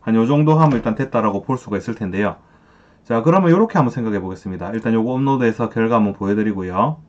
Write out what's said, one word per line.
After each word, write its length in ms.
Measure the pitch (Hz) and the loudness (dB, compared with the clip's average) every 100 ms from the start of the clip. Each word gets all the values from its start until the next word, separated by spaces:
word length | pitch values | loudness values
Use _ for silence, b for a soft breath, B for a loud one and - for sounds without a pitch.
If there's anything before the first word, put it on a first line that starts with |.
한 140 | - 113 | 0 0
요 100 | 117 | 2
정도 320 | 147 151 156 | 2 4 4
하면 180 | 156 123 | 4 2
일단 180 | 117 | -2
됐다라고 480 | 110 135 117 110 98 | -4 -2 -2 -2 -4
볼 140 | - 127 | -4 -6
수가 220 | - 101 | -4 -6
있을 160 | 95 | -6
텐데요. 420 | 113 101 95 104 85 b b b b b b | -6 -6 -2 -4 -4 b b b b b b
자, 180 | _ 117 | _ 0
그러면 280 | 131 180 175 | 2 4 4
요렇게 280 | 170 220 190 | 4 2 2
한번 140 | 127 | 0
생각해 260 | 131 113 101 | -2 -4 -4
보겠습니다. 520 | 92 92 98 92 87 | -6 -10 -10 -10 -8
일단 200 | 110 113 | -6 0
요거 220 | 113 113 | 0 0
업로드해서 560 | 127 139 131 120 110 117 | 0 0 2 0 0 -4
결과 260 | - 113 117 | -2 0 2
한번 160 | 104 | 2
보여드리고요. 880 | 95 98 104 107 98 92 90 120 156 | 0 -2 0 0 -2 -4 -2 -2 -2